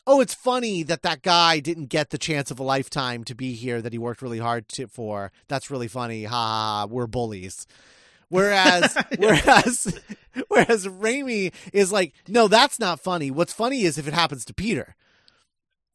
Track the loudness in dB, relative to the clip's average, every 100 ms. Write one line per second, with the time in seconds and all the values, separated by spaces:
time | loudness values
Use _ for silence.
0 | 4 4 4 0 -2 -2 -2 -4 -4 -2
1 | -2 -2 2 4 4 2 -2 -8 -4 -2
2 | -2 -6 -4 -4 -4 -6 -2 -2 -2 -4
3 | -6 -6 -10 -10 -8 -8 -6 -6 -6 -8
4 | -8 -8 -8 -6 -4 -4 -6 -12 -12 -10
5 | -8 -6 -8 _ _ -8 -6 -8 -8 -8
6 | -8 -8 -4 -2 -2 -2 -2 -2 -4 -6
7 | -6 -4 -6 -8 -12 -16 -20 _ _ _
8 | _ _ _ 0 2 6 6 6 2 0
9 | -4 0 4 4 8 6 6 -2 -6 -8
10 | -14 -20 _ -12 2 4 4 2 -2 -4
11 | -2 -2 -4 -4 -4 -8 -4 0 2 2
12 | -2 _ -2 4 6 6 4 2 -2 -2
13 | -4 -4 -4 -2 -2 -2 -2 0 0 -2
14 | -4 0 0 -2 -10 -6 -4 -4 -6 -18
15 | _ _ _ _ _ _ _ _ _